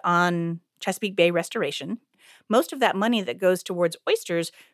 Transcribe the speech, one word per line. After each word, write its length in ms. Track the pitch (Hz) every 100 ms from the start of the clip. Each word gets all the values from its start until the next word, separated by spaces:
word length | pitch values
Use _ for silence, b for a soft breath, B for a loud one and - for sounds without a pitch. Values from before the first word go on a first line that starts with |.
on 560 | 180 175 175 175 170 170 _ -
Chesapeake 360 | - 185 208 196
Bay 140 | 170
restoration, 720 | 190 - - 147 - 143 220 _ _ b b -
most 280 | 214 330
of 60 | 294
that 140 | 226
money 280 | 190 220 233
that 160 | 185 156
goes 240 | 185 185
towards 340 | - 180 170 - -
oysters 460 | 440 - 170 165 b b